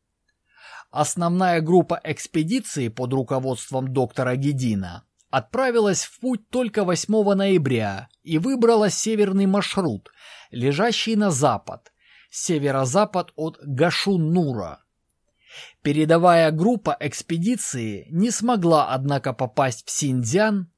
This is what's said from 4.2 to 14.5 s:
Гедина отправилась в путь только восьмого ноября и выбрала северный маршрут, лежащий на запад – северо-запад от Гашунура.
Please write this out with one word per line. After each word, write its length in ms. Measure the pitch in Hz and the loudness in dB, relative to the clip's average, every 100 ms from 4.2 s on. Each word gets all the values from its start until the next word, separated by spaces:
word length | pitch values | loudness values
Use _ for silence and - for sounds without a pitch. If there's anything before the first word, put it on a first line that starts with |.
| 127 | -2
Гедина 680 | 127 139 139 127 104 90 87 - _ _ | 0 -2 0 0 -2 -4 -12 -20 _ _
отправилась 720 | 220 214 240 262 233 208 180 | -4 -4 -2 0 2 2 0
в 160 | - - | -4 -8
путь 300 | 254 240 - | -4 -4 -4
только 320 | 247 240 214 | -4 -2 -2
восьмого 520 | 185 170 - 220 202 | 0 -2 0 0 2
ноября 720 | 196 196 185 135 120 107 98 - _ | 2 2 2 2 0 -2 -6 -12 _
и 140 | - 160 | -4 -2
выбрала 520 | 208 262 226 226 208 | 0 2 4 4 2
северный 560 | - 214 220 202 190 196 | 0 -2 0 2 2 2
маршрут, 640 | 196 - - 175 101 - _ - - - | 2 0 -2 -2 -4 -10 _ -20 -20 -14
лежащий 640 | 120 131 143 233 220 - | -4 0 2 0 0 -2
на 160 | 220 208 | 0 2
запад – 600 | 135 143 107 - - _ _ _ _ _ | 2 2 0 -4 -16 _ _ _ _ _
северо-запад 1040 | - - 160 143 135 131 170 208 185 170 - | -8 -2 0 0 0 0 2 0 -2 -6 -6
от 220 | 160 160 | -8 -8
Гашунура. 1200 | 143 131 165 - 196 190 156 175 151 | -8 0 0 2 0 0 2 2 0